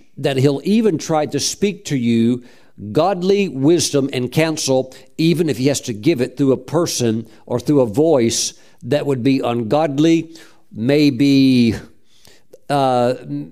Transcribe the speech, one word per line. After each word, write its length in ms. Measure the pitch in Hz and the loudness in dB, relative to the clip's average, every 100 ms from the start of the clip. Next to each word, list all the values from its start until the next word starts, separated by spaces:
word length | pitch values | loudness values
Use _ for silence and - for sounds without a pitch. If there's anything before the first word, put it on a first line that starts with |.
| - - | -20 -6
that 200 | 143 135 | -4 2
He'll 240 | 139 139 | 2 0
even 340 | 156 214 220 151 | 0 2 2 -2
try 260 | - 156 151 | -2 -2 -2
to 120 | 143 | -4
speak 460 | - - 202 202 | -6 -4 -4 -4
to 120 | - 143 | -6 -2
you 460 | 117 113 113 123 - - - - 104 | 0 2 2 -2 -8 -20 -20 -18 -4
godly 580 | 107 175 196 185 202 190 | -2 0 0 0 0 0
wisdom 640 | 135 135 170 - 143 135 | 0 2 2 2 -2 -2
and 200 | 135 123 | -4 -4
counsel, 600 | 156 160 151 127 131 131 - - - | -2 -2 -2 -2 -2 -2 -12 -20 -2
even 300 | 160 160 165 | 0 2 -2
if 80 | 113 | 0
He 120 | 131 | -2
has 120 | 135 | -2
to 100 | - | -6
give 280 | 104 107 165 | -4 -2 0
it 160 | 123 - | -2 0
through 140 | 139 | 0
a 60 | 120 | 0
person 720 | - 156 160 - 120 110 113 - - | -2 -4 -2 -2 -2 -2 -6 -18 -8
or 140 | 120 | -6
through 200 | - 147 | 0 2
a 60 | 120 | 2
voice 680 | 101 160 143 117 117 - - - - | 2 2 4 2 -2 -6 -10 -20 -20
that 240 | 120 143 139 | -4 -4 -2
would 160 | 131 | -2
be 160 | 120 135 | 0 0
ungodly, 1000 | 123 120 110 143 160 139 160 165 160 - - - - | -2 -4 -2 0 0 2 2 2 0 -16 -20 -20 -18
maybe, 1000 | 107 117 143 147 120 143 135 135 127 117 76 - - _ - - - - - - | -6 0 2 2 2 2 4 4 4 2 0 -8 -20 _ -20 -20 -20 -20 -20 -4
uh, 460 | 143 135 123 120 - 143 143 147 | -2 0 2 0 -2 -8 -12 -12